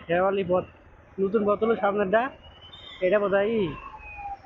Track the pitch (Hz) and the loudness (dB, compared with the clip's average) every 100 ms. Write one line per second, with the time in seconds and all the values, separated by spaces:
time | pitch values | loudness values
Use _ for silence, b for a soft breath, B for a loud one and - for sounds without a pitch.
0 | - 175 190 196 175 180 - - - - | -2 0 2 0 0 0 -2 -12 -20 -20
1 | - - 190 220 208 202 220 226 202 202 | -12 -4 0 2 2 2 2 2 0 0
2 | 190 220 262 - - - - - - - | 2 2 0 -8 -20 -20 -20 -20 -18 -2
3 | 180 208 202 196 202 226 165 135 - - | 2 2 2 2 2 0 -2 -4 -14 -16
4 | - 831 807 784 | -18 -14 -12 -12